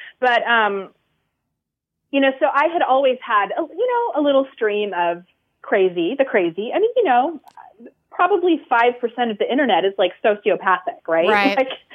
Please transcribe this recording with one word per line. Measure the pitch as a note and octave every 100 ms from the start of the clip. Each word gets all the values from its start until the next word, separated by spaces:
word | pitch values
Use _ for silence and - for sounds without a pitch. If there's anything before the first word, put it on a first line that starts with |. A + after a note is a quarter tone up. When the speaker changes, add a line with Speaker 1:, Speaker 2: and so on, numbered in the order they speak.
| - -
Speaker 1:
But, | B3+ A#3+ A3+
um, | A#3 G#3+ G3+ F#3 _ _ _ _ _ _ _ _ _ _ _ _
you | C#4
know, | C4+ C4+
so | D4+
I | C4+ D#4
had | E4+
always | - B3+ C#4 B3 -
had, | G#3+ G3 G3+
a, |
you | E4 E4 B4 A#4+ A#4+ C#4+
know, |
a |
little | C#4+ C4+ C4+
stream | - A3 G#3 G#3 F3+
of | F3 F3 F3+ _ _ _
crazy, | - A3 F#3 F3 E3+ C#4
the | C#4
crazy. | A3+ E3+ E3 A3
I | E4
mean, | A4 B4
you |
know, | F#4+ B3 C#4+ D#4+ - - - - A#3 - _
probably | - F4+ G4+ F4+ D#4 -
five | A#3+ A#3+ A#3+
percent | A#3 A#3 A#3+
of | G#3
the | G3+
internet | B3+ C4+ F3+ F#3+
is, | G3
like, | F3+ -
sociopathic, | A3+ G#3 G#3+ F3 F#3 F#3 - - -
right? | E3 F3
Speaker 2:
Right. | G#3 G3 C4+
Speaker 1:
Like, | C4 - _